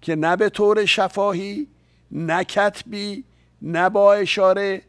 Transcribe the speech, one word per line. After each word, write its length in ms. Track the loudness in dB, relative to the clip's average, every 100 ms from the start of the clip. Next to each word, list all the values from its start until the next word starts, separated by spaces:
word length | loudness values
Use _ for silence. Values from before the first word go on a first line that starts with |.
که 160 | -6 -2
نه 200 | 0 2
به 120 | 0
طور 360 | 2 2 2
شفاهی، 840 | 2 0 0 0 -2 -2 -6 -8 -10 _ _ _ _
نه 340 | -8 -4 -4
کتبی، 800 | -2 0 0 -2 -10 -10 -8 -10 -14 _ _ _
نه 260 | -6 0 2
با 260 | 4 6
اشاره، 680 | 4 2 2 2 2 -2 -6